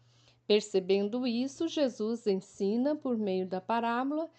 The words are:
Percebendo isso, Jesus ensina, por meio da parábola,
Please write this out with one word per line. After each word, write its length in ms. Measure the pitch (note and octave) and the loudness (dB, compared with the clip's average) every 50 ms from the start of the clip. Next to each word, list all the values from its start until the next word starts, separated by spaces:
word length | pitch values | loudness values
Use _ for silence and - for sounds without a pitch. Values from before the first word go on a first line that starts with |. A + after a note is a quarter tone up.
| _ _ _ _ _ _ _ _ _ | _ _ _ _ _ _ _ _ _
Percebendo 800 | - G#3 G#3+ G#3 - - F#3+ F3+ F3 F#3+ G3 G3+ G#3 G#3 B3 B3+ | 2 2 2 2 2 0 0 2 2 2 2 2 0 -2 -2 -2
isso, 420 | B3+ A3+ A#3 B3+ C4+ - - E4+ D#4+ | -2 0 -2 -2 -4 -4 -4 -4 -2
Jesus 600 | D#4 D#4 D4 B3+ - - G#3+ A3 A#3 A#3 - G#3+ | 0 0 0 0 0 0 -2 -2 -2 -2 0 0
ensina, 680 | G3 F#3+ F#3 - - - G3+ G3 G#3+ A#3+ B3+ C#4+ D#4 | 0 0 -2 -6 -8 -4 -2 0 0 2 2 0 0
por 220 | D4+ - C4 B3 A3 | -2 -2 -2 -2 -2
meio 300 | G#3+ G3 F#3 F#3 F#3 F#3 | 0 0 0 -2 -2 -2
da 120 | F#3 F#3 | -4 -6
parábola, 680 | F#3 - A3 A#3 A#3 A#3 A#3 A#3+ C4 C#4 D4 D4+ E4 E4 _ | -4 -2 -2 -2 0 -2 -2 -2 -2 -2 -2 -2 -4 -6 _